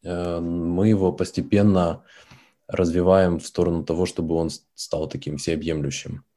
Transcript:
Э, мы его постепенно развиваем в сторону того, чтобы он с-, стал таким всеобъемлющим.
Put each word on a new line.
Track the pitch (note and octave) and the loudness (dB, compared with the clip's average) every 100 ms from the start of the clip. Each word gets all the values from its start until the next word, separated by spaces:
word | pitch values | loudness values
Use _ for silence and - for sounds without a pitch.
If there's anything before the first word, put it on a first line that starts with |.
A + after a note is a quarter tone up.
Э, | F#2 F2+ F2+ E2+ | -6 -6 -4 -4
мы | E2+ E2+ E2 E2+ G#2+ | -4 -4 -2 2 4
его | G#2+ F#2 | 4 2
постепенно | E2+ F#2 - - G#2 G#2 F#2+ F2 - _ - - - _ _ _ | 0 -4 -4 0 4 6 4 2 -2 _ -20 -20 -20 _ _ _
развиваем | - F2 E2+ F2 F#2+ F#2 E2+ | 0 0 2 4 6 4 0
в | - | -4
сторону | - E2+ E2+ | -2 0 0
того, | D2 E2 F2+ | -2 -2 -2
чтобы | - D#2+ E2 | -2 -2 -2
он | E2 | -2
с-, | - _ _ | -6 _ _
стал | - D#2 D#2 | -8 -4 -4
таким | C#2+ D2 D2 | -8 -10 -8
всеобъемлющим. | - D#2+ D#2 D#2 C#2+ C#2 - - _ | -4 -4 -2 -4 -4 -6 -10 -14 _